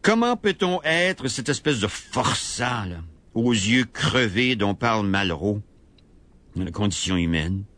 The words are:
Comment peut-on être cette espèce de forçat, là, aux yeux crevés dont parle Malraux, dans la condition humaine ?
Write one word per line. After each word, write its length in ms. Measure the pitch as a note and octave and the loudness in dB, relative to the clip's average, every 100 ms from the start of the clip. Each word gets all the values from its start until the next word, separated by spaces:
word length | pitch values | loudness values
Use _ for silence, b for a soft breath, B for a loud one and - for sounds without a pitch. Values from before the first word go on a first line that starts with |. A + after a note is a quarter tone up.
Comment 340 | - A3+ A#3+ A#3+ | 4 4 2 2
peut-on 460 | G#3 F#3+ F#3 F3+ | -2 0 0 0
être 460 | D3+ E3 F3+ F#3 C3 | 0 2 0 0 -4
cette 180 | A2 B2 | -4 -4
espèce 320 | C3+ - C3 | -2 0 0
de 80 | B2+ | -2
forçat, 1000 | - - - B2 - - - B2 A#2+ G2 | -4 -6 -2 0 -2 -4 -4 -2 -2 -4
là, 100 | E2+ E2 - - A2 | -8 -14 -18 -8 0
aux 180 | A#2+ | 2
yeux 320 | A#2 G2 B2 A#2+ | 2 4 2 2
crevés 720 | - C#3 A#2+ A#2 F#2 B2+ B2 | -2 0 2 2 2 0 2
dont 180 | G2+ F#2+ | 0 0
parle 320 | A#2 A2 G2+ | 0 2 2
Malraux, 540 | G2 G2 D#2+ F#2+ G#2 - - - - - - - - - - | 0 0 -2 -2 -2 -6 -20 -20 -20 -20 -20 -20 -20 -12 -8
dans 80 | F2+ | -6
la 60 | |
condition 440 | D#2+ G#2 F#2 - F#2 | -2 -2 -2 -2 0
humaine ? 480 | E2+ E2 D#2+ G2 G2+ | 2 0 0 -4 -6